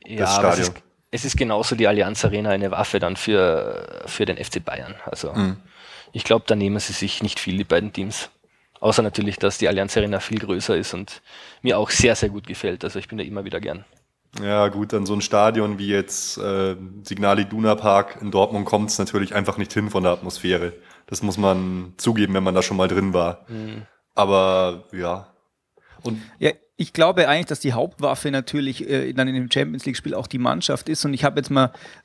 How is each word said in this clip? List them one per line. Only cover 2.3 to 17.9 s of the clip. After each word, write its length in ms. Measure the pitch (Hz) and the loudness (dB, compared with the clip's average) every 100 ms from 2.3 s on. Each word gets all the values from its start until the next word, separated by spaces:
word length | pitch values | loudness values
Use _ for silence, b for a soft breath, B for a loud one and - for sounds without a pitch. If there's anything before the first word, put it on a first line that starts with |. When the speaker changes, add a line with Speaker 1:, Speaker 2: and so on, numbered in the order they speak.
| 104 104 | 0 0
Speaker 1:
eine 220 | 98 98 | 0 0
Waffe 260 | 87 104 101 | -2 0 0
dann 160 | 87 95 | 0 -2
für, 840 | - 104 90 78 52 50 50 50 - | 2 4 4 2 -2 -6 -12 -14 -12
für 180 | - | -4
den 120 | 107 - | -2 -2
F 120 | - | -6
C 80 | 92 | -8
Bayern. 380 | - - - 101 | -6 -8 -10 -14
Also 280 | - - 76 | -12 -10 -6
Speaker 2:
Mhm. 260 | 92 95 95 B B B B B | -2 -2 -2 B B B B B
Speaker 1:
ich 120 | 117 | -8
glaub, 240 | - 113 - | 2 2 4
da 80 | 107 | 2
nehmen 240 | 98 104 | 2 0
sie 120 | - | -4
sich 280 | - 98 - | -4 -6 -4
nicht 160 | 104 - | -4 -4
viel, 180 | - 92 | -4 -2
die 60 | |
beiden 280 | 98 85 104 | 2 0 0
Teams. 380 | - 98 - - _ _ _ _ _ | -6 -6 -8 -10 _ _ _ _ _
Außer 220 | 110 113 | 2 4
natürlich, 360 | 107 - 101 - | 2 0 -2 0
dass 200 | 101 - | -2 2
die 100 | 101 | 0
Allianz 280 | 98 98 110 | 2 0 0
Arena 220 | 104 98 | 0 -2
viel 180 | - 110 | -4 -4
größer 360 | 101 90 - 85 | -2 -4 0 0
ist 180 | - | -2
und 280 | 90 101 - B B B B | -8 -10 -16 B B B B
mir 160 | 127 104 | 0 2
auch 120 | 107 | 2
sehr, 260 | - 120 113 | 4 4 4
sehr 120 | 107 | 0
gut 160 | 101 - | -4 -10
gefällt. 340 | 113 98 92 | -6 -6 -4
Also 160 | - 98 | -6 -8
ich 80 | - | -10
bin 120 | 110 | -10
da 60 | |
immer 200 | 71 101 | -8 -8
wieder 160 | 98 85 | -8 -8
gern. 240 | - 87 - _ _ _ _ - | -8 -10 -14 _ _ _ _ -8
Speaker 2:
Ja, 240 | 101 104 104 | 2 4 4
gut, 240 | 98 104 | 2 -2
an 120 | 107 98 | -2 0
so 80 | |
ein 60 | 104 | -2
Stadion 580 | - 104 107 113 104 101 | 2 4 6 4 0 -2
wie 100 | 101 | 0
jetzt, 500 | 101 - - - - | 0 0 -6 -8 -6
äh, 360 | 98 98 95 92 92 101 | -2 0 0 -2 -10 -16
Signal 340 | 98 98 98 104 | -10 0 2 4
Iduna 380 | 101 107 110 107 | 2 2 2 4
Park 420 | 107 | 6